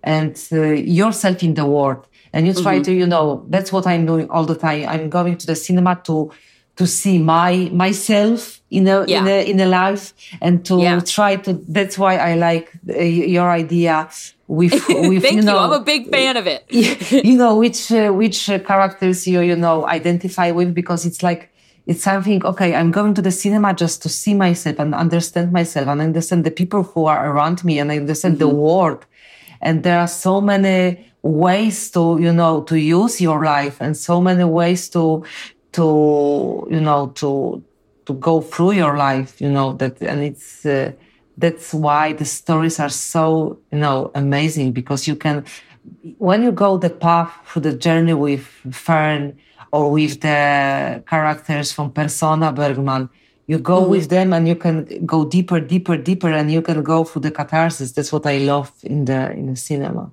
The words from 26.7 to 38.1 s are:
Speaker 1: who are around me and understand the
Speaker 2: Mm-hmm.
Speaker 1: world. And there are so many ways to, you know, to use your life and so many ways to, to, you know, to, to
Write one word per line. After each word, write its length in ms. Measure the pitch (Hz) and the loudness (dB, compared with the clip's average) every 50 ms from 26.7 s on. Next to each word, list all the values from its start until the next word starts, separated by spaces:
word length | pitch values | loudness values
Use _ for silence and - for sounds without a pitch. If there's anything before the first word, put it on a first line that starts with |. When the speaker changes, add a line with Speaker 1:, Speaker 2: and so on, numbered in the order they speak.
| - 202 180 | 0 -2 -2
Speaker 1:
who 220 | 196 - 165 160 | -2 -2 0 0
are 240 | 156 151 147 139 147 | 2 2 0 0 -2
around 320 | 143 147 147 160 180 175 175 | 0 0 0 0 -2 -2 0
me 140 | 170 156 | -2 0
and 140 | 143 143 147 | 0 0 -2
understand 480 | 151 151 143 143 156 - - 180 160 147 | -2 -4 -2 -4 -4 -2 0 0 0 2
the 80 | 156 | 2
Speaker 2:
Mm-hmm. 100 | 147 143 | 2 2
Speaker 1:
world. 480 | 147 147 156 170 190 180 156 - - - _ _ _ - - - - - - - - | 2 2 2 2 2 2 0 -2 -4 -14 _ _ _ -20 -20 -20 -20 -20 -20 -18 -6
And 220 | - 156 165 160 - | -2 -2 -2 0 2
there 160 | 180 175 175 | 2 2 2
are 80 | 175 | 0
so 340 | 170 - - - 208 190 196 | -2 -4 -4 -2 0 0 2
many 640 | 202 202 202 196 196 196 190 185 185 180 175 - - _ _ _ | 2 2 2 2 2 2 2 2 2 0 -2 -6 -14 _ _ _
ways 680 | - 156 156 151 175 180 185 202 220 220 190 - - - | -4 -2 0 2 2 2 2 2 0 -2 -2 -4 -10 -4
to, 260 | - 180 165 165 170 160 | 0 0 2 2 2 2
you 140 | 170 170 170 | 2 2 4
know, 300 | 170 170 160 160 151 156 | 4 4 2 2 0 -2
to 120 | - 160 160 | 0 0 0
use 420 | 151 151 165 175 214 233 - - | 2 4 2 2 2 0 0 0
your 220 | 180 160 156 196 160 | 0 0 2 2 2
life 320 | 156 147 143 143 143 139 - | 2 0 0 -2 -4 -6 -6
and 160 | 127 147 156 | -6 -4 -4
so 220 | 151 - - 175 175 | -4 -2 0 0 2
many 220 | 180 185 180 180 180 | 2 2 2 2 2
ways 440 | 170 160 170 170 170 185 180 - - | 2 2 2 2 2 0 -2 -4 -4
to, 340 | - 175 165 160 160 160 160 - - - - - _ _ _ _ - | -2 0 2 2 0 -2 -4 -12 -16 -18 -18 -18 _ _ _ _ -2
to, 920 | 170 165 156 151 151 151 151 147 147 143 143 147 143 127 123 107 - - - | 0 2 4 4 4 4 4 4 2 2 2 0 0 -2 -4 -4 -6 -6 -4
you 100 | - 160 | -2 0
know, 260 | 156 151 147 143 139 135 139 | 2 2 2 0 0 -4 -6
to, 480 | - - 139 139 139 135 - - - - _ _ _ _ _ _ _ _ | -4 -4 -2 -2 -2 -2 -4 -6 -8 -14 _ _ _ _ _ _ _ _
to 80 | - | -10